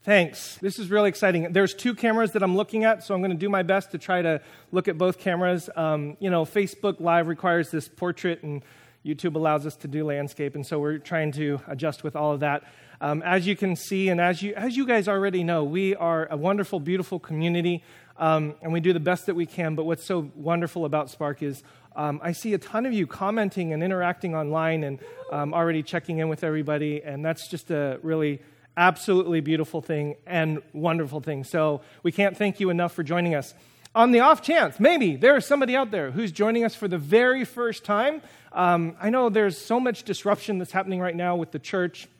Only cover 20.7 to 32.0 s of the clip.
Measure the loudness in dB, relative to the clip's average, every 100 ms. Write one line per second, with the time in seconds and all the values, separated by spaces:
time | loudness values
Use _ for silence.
20.7 | -4 -2 -2 -2 -6 -6 -4 -6 -8 -16
21.7 | -20 _ -6 -4 -4 -6 -6 -2 -4 -2
22.7 | -4 -2 0 -2 -2 -2 0 -2 -2 -4
23.7 | -2 0 0 0 -2 -4 -4 -2 0 0
24.7 | 0 -2 -8 -12 -16 -8 -4 -2 0 2
25.7 | 0 -2 -6 -4 -2 -2 -2 -2 -2 -2
26.7 | -2 -2 -4 -8 -6 -4 -6 -8 -12 -4
27.7 | -2 -2 -4 -2 0 0 -2 -10 _ _
28.7 | 4 4 4 2 2 4 0 2 0 0
29.7 | -6 -4 -4 -4 -8 -4 0 0 -2 -8
30.7 | -4 0 0 -2 -6 -6 -8 -4 0 2
31.7 | 0 -6 -4